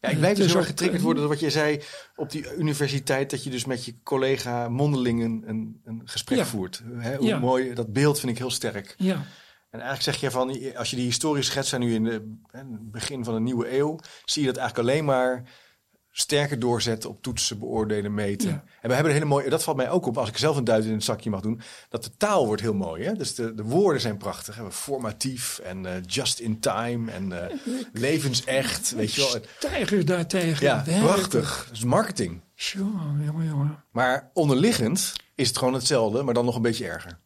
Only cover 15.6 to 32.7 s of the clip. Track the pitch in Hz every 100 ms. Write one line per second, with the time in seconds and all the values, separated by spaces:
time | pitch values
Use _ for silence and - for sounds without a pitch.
15.6 | _ _ _ _ _ - - 147 143 139
16.6 | 120 120 113 110 - - - - - 107
17.6 | 107 110 107 107 104 104 104 101 104 76
18.6 | - _ 117 127 156 147 151 143 139 156
19.6 | - 143 127 185 175 117 113 110 151 143
20.6 | 120 113 110 110 - 110 - 98 104 117
21.6 | - - - - 123 - 208 196 123 107
22.6 | 110 101 90 80 127 220 131 - 113 110
23.6 | 107 143 202 139 120 104 101 87 - 110
24.6 | 107 - - 139 113 107 135 127 - -
25.6 | - 92 92 92 90 120 127 - 117 110
26.6 | - 101 117 120 113 92 95 90 87 277
27.6 | - 254 247 - 127 156 143 123 - 131
28.6 | 127 - - - - - 139 120 - -
29.6 | 285 277 214 202 151 180 170 190 170 151
30.6 | 143 123 139 170 220 202 185 127 - -
31.6 | - 110 120 151 220 - 95 85 - _
32.6 | -